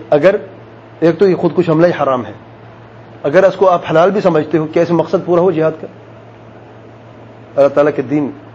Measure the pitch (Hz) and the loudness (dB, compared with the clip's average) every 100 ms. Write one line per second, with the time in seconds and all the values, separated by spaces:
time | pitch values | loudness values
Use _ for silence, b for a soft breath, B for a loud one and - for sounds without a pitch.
0 | - 151 170 208 - - - - - - | -2 2 2 0 -6 -20 -20 -20 -20 -2
1 | 165 165 202 175 165 175 170 156 175 - | -2 2 0 2 -2 -2 0 2 2 0
2 | 135 127 98 - - - - - - - | -2 -2 -6 -16 -20 -20 -20 -20 -20 -20
3 | - - 151 165 185 - 190 175 - 160 | -20 -8 0 2 2 2 2 0 0 0
4 | 185 196 185 156 156 165 156 170 165 165 | 2 0 0 -2 -2 -4 -2 -2 0 0
5 | 156 185 170 175 185 160 156 156 - - | 0 -2 0 0 2 0 -2 -4 -14 -20
6 | - - - - - - 113 113 - - | -20 -20 -20 -20 -20 -20 -20 -20 -20 -20
7 | - - - - - - 139 143 147 147 | -20 -20 -20 -20 -8 0 2 2 0 -2
8 | 127 147 131 - - | -4 -4 -4 -8 -20